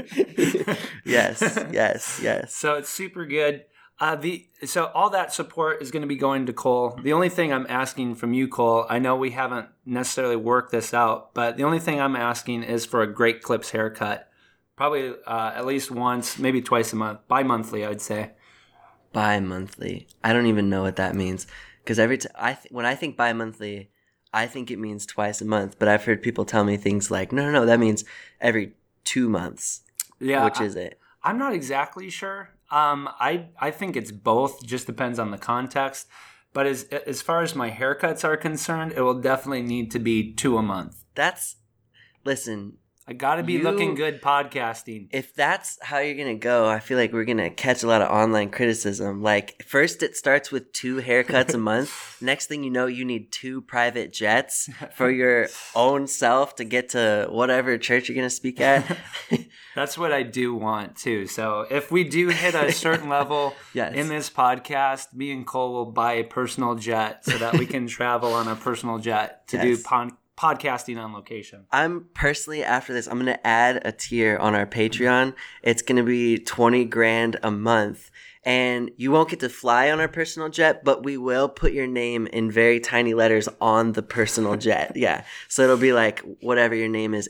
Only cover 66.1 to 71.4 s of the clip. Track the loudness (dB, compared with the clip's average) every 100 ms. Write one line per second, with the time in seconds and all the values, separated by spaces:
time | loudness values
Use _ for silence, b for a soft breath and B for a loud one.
66.1 | 0 -2 -4 -4 -2 -2 -2 -2 0 0
67.1 | -4 -4 -2 2 0 0 -4 -6 -4 0
68.1 | 2 2 0 0 -2 -4 -4 -4 -4 -2
69.1 | 0 -2 -6 -6 0 2 2 2 -2 -2
70.1 | -12 _ 0 0 2 -2 -4 -6 -10 -10
71.1 | -14 -14 -14